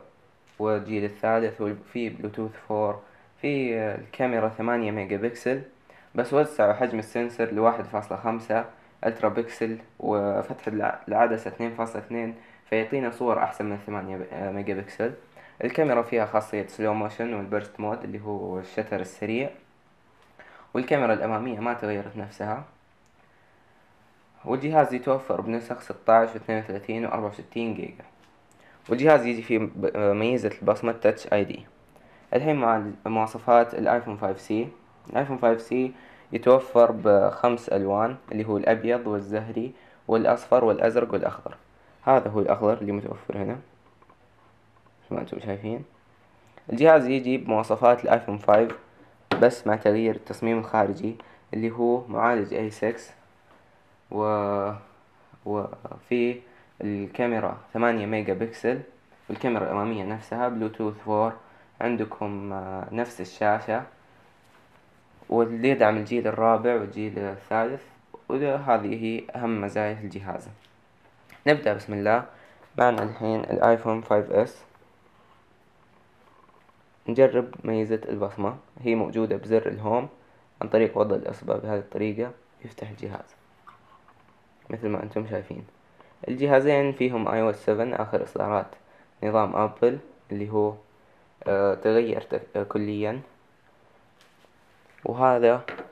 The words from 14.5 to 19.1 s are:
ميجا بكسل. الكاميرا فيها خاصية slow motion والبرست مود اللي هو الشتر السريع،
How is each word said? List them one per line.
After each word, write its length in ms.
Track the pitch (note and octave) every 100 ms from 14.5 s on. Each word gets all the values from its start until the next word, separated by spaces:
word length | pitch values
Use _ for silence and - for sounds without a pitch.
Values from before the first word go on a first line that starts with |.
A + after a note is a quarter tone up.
ميجا 220 | G2+ G2+
بكسل. 400 | F#2+ G2+ - A#2 C3 - - - -
الكاميرا 380 | A#2+ D#3+ D3+ A#2
فيها 240 | A2+ A#2 G#2+
خاصية 420 | G#2+ - G#2+ F#2+
slow 260 | - G#2+
motion 400 | G#2+ G#2 - A#2
والبرست 460 | G#2+ G2 G#2 G2+ -
مود 240 | G#2 A2+
اللي 180 | G#2 G#2
هو 380 | G#2 G2+ F#2+ F#2
الشتر 400 | F#2 - G#2+ G2
السريع، 500 | F#2